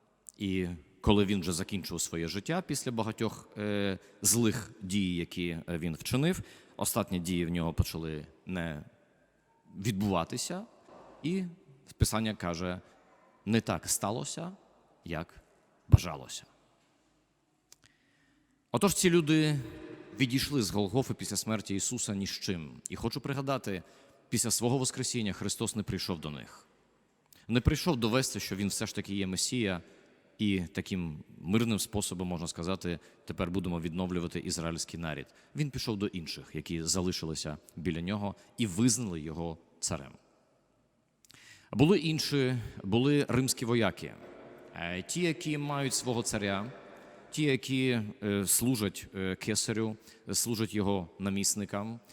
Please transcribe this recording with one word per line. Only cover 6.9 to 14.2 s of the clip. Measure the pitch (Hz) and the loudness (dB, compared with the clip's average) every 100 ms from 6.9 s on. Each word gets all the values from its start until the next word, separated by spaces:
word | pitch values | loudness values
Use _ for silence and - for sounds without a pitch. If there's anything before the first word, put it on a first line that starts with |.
| 110 98 90 | 0 0 0
дії | 85 90 85 | 0 0 0
в | |
нього | 87 82 | 0 0
почали | 80 - 82 80 76 73 - - | 2 0 0 -6 -6 -10 -16 -8
не | 92 85 76 - _ _ _ _ _ _ _ _ - | -4 -4 -6 -12 _ _ _ _ _ _ _ _ -8
відбуватися, | 101 98 101 90 - 127 - 180 226 - - - - - | -4 0 2 2 0 -4 -4 -6 -10 -18 -20 -20 -20 -8
і | 147 190 180 170 - - - - | -2 -2 -4 -8 -20 -20 -8 0
Писання | - 110 110 101 | 2 2 0 -2
каже: | 87 82 90 90 - - - - - _ 98 | -2 -2 -2 -4 -10 -20 -20 -20 -20 _ 2
"Не | 110 | 2
так | - 90 - | 4 -2 0
сталося, | - 101 120 | -2 0 -2